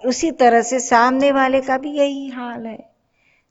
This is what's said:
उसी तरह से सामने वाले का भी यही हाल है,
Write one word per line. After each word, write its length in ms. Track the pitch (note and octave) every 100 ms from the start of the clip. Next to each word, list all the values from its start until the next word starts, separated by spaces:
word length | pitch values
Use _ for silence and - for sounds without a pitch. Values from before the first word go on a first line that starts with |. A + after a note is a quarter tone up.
| B3
उसी 240 | B3 D#4+
तरह 280 | - B3 A#3
से 180 | A3+ B3+
सामने 520 | B3+ A#3 B3 C4 C#4+
वाले 300 | C4+ C4 C4
का 160 | C4 C4
भी 140 | D4
यही 360 | D4 C#4+ C#4 C#4
हाल 360 | B3 A#3+ A#3+ A3+
है, 100 | - - _ _ _ _ _ _